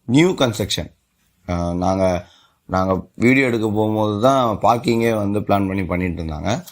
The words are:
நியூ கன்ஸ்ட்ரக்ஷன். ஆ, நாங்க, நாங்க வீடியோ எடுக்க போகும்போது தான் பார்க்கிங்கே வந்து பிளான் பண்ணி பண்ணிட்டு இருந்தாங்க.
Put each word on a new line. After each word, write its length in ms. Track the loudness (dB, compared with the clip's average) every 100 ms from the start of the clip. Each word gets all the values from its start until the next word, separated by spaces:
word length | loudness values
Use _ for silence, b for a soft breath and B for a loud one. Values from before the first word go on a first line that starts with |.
நியூ 300 | 0 4 4
கன்ஸ்ட்ரக்ஷன். 580 | 2 -2 -2 -4 -6 -8 _ _ _ _ _ -6
ஆ, 260 | -4 -4
நாங்க, 520 | -2 0 2 2 0 -6 b b b -4
நாங்க 400 | -2 0 -2 -4
வீடியோ 320 | 0 2 4 2
எடுக்க 240 | 0 -2
போகும்போது 500 | 0 0 0 -2 2
தான் 380 | 2 2 0 0
பார்க்கிங்கே 520 | 0 0 2 0 2
வந்து 260 | 0 -2 -2
பிளான் 260 | 0 0 0
பண்ணி 180 | -2
பண்ணிட்டு 380 | -4 -2 -2 -4
இருந்தாங்க. 400 | -6 -6 -4 -4 -6